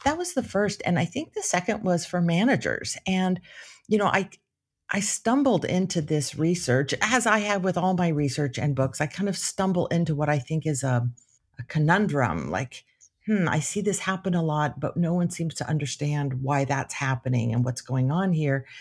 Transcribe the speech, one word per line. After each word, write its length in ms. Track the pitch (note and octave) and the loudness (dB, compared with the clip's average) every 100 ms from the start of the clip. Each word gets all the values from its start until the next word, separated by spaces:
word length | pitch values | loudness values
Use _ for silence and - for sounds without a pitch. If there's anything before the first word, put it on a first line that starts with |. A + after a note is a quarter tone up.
that 140 | C4+ D#4+ | -2 -2
was 160 | F4 | -2
the 100 | C4+ | -4
first. 380 | - G3 G#3 - - | -2 0 0 0 0
And 140 | E3+ | 0
I 60 | E3+ | 0
think 280 | C4 D#4+ | -4 -8
the 80 | G#4+ | -6
second 420 | - F3+ F#3 G#3+ | -2 0 0 -2
was 220 | F#3 F3 - | 0 0 0
for 160 | F3+ | 0
managers. 760 | E3+ E3+ A#3 - - A1 - - - | 2 4 4 2 0 -4 -6 -8 -2
And, 320 | F#3 F#3 F#3 - - - - - | 0 0 -2 -6 -20 -20 -20 0
you 100 | G#3+ | 2
know, 100 | F#3+ | 4
I, 220 | G3+ - - _ _ _ _ - | 2 -2 -10 _ _ _ _ -6
I 80 | G3+ | -2
stumbled 680 | G3 - A3+ C4+ C4+ F3+ - | -2 -2 0 2 4 2 2
into 360 | F3+ F#3+ F3 | 0 2 -2
this 340 | D3+ D#3 C3+ C#3+ | 0 0 0 0
research, 580 | E3 F3+ B2+ B2+ C3 - | 0 0 2 2 2 0
as 240 | G#3+ B3 A3+ | 2 2 4
I 120 | G#3+ | 2
have 240 | G#3 G3+ | 2 0
with 140 | F#3 F3+ | 0 0
all 160 | F#3 | 2
my 160 | F3+ E3+ | 2 2
research 480 | D3 C#3+ C#3 C#3+ - | 2 0 0 -2 -2
and 180 | D3 C3 | -2 0
books, 240 | C3 - | -2 -2
I 60 | D3+ | -4
kind 240 | - G3+ | -2 -4
of 80 | - | -4
stumble 500 | - - F#3+ F3+ - | -6 -2 0 0 0
into 280 | E3+ D#3+ C#3+ | 0 0 0
what 140 | D3 | 0
I 100 | D3 | 0
think 260 | - D#3+ D#3 | 0 -2 -2
is 180 | C3+ | -2
a, 240 | C3+ A#2+ A#2+ A#2+ _ _ _ - | 0 2 0 -4 _ _ _ -16
a 40 | |
conundrum, 840 | - D#3 D3+ F#3+ G3+ C#3+ A2+ D#2+ C2+ | -4 0 4 4 4 2 2 0 -2
like, 340 | F#2 B2+ - - _ _ _ - | -2 -4 -10 -20 _ _ _ -2
"Hmm, 200 | G#3 E3 | 0 2
I 120 | D3+ | 0
see 220 | - G#3 | -2 -2
this 180 | G3 F#3 | -2 -2
happen 340 | F#3+ F#3 F#3+ | -2 -2 0
a 80 | F3 | 0
lot, 380 | D#3+ D3+ D3 C3+ | 0 0 -2 -2
but 180 | D3 - | -4 0
no 160 | E3 | 0
one 160 | F3 F3 | 2 0
seems 240 | F3 E3 - | -2 -6 -6
to 140 | - | -4
understand 720 | D#3 C#3+ - D3 D3 C#3 C3 | -2 -2 -4 -2 0 -2 -2
why 240 | C3+ C#3+ C#3 | 0 0 0
that's 300 | C3+ - - | -2 -4 -4
happening 580 | C3+ B2+ B2+ B2 A#2 | -2 0 0 0 2
and 100 | A2+ | 0
what's 180 | B2 B2 | 0 -4
going 280 | - C3 B2+ | -4 0 2
on 240 | E3 F#3+ | 2 2
here." 320 | D#3+ D3 C3+ - - | 2 2 0 -4 -16